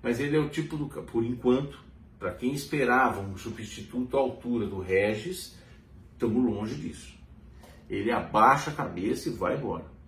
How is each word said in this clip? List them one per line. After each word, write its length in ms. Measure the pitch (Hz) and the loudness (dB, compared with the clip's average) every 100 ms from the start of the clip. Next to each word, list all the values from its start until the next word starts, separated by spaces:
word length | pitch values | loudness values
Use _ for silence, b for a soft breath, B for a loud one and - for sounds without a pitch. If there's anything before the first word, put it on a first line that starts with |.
mas 160 | 120 120 | 0 0
ele 180 | 143 156 | 2 2
é 20 | |
o 100 | 147 | 2
tipo 280 | - 151 156 | -2 -4 -4
do 100 | 143 | -6
ca-, 140 | - | -6
por 220 | - 117 | -4 -2
enquanto, 560 | 117 123 123 127 143 - - - - - | 0 0 4 4 2 -10 -20 -20 -20 -8
pra 120 | 107 | -8
quem 220 | - 123 | -2 -2
esperava 680 | 143 - 151 123 123 123 101 | -2 -2 0 4 6 4 2
um 140 | 101 95 | -6 -8
substituto 800 | 113 104 107 - 101 120 123 139 | -8 -8 -10 -12 -8 -6 0 2
à 40 | |
altura 480 | 131 - 123 120 98 | 2 0 -2 0 0
do 120 | 95 | -4
Regis, 760 | 92 95 104 107 170 185 - B B B B - - - | 2 4 4 2 -4 -8 -10 B B B B -20 -20 -2
tamo 200 | 117 113 | 2 4
longe 360 | 123 101 107 143 | 2 0 -4 -6
disso. 420 | - - - - - - - B B B B | -8 -10 -16 -20 -20 -20 -20 B B B B
Ele 220 | 98 107 | -4 0
abaixa 580 | 117 - 107 120 143 - | 0 2 6 8 6 2
a 40 | |
cabeça 560 | 147 139 87 101 131 - | -4 -6 -2 -2 -2 -4
e 20 | |
vai 260 | - 87 85 | -2 -2 -2
embora. 280 | 80 80 - - | -4 -6 -8 -18